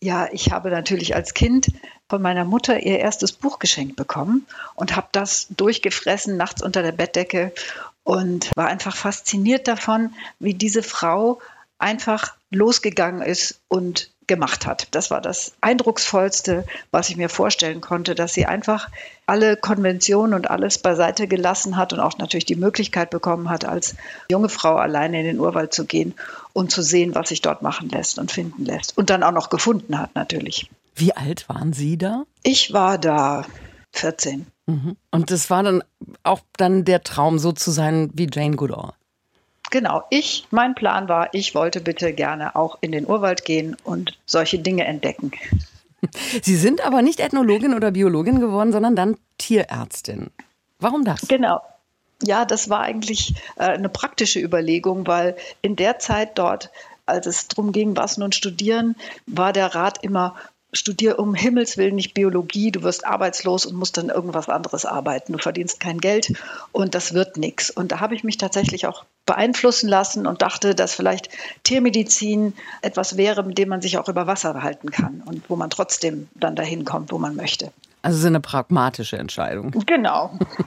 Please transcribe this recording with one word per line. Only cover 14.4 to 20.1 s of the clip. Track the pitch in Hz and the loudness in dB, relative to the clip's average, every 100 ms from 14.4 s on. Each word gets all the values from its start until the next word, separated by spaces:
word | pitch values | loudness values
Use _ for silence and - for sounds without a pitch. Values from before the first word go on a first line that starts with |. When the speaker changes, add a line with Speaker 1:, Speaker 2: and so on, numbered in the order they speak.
| 139 - - | 0 -2 -4
Speaker 1:
hat. | - - | -6 -4
Das | 151 151 | -4 -2
war | - | -2
das | 170 185 - - | -2 -6 -6 -2
Eindrucksvollste, | 208 247 226 220 - 196 196 - - 175 185 - - | 2 2 2 0 2 2 2 0 0 -2 -2 -12 -2
was | 165 170 | 0 0
ich | 170 | -2
mir | 170 | -2
vorstellen | - 208 - 160 165 | 0 2 2 0 -2
konnte, | - 175 175 | -4 -2 -2
dass | 170 170 | -2 0
sie | - - | 0 0
einfach | 196 220 214 - - - - - | 0 0 -2 -2 -14 -18 -10 0
alle | 202 220 214 | 4 4 4
Konventionen | 196 202 190 180 - | 2 2 2 2 4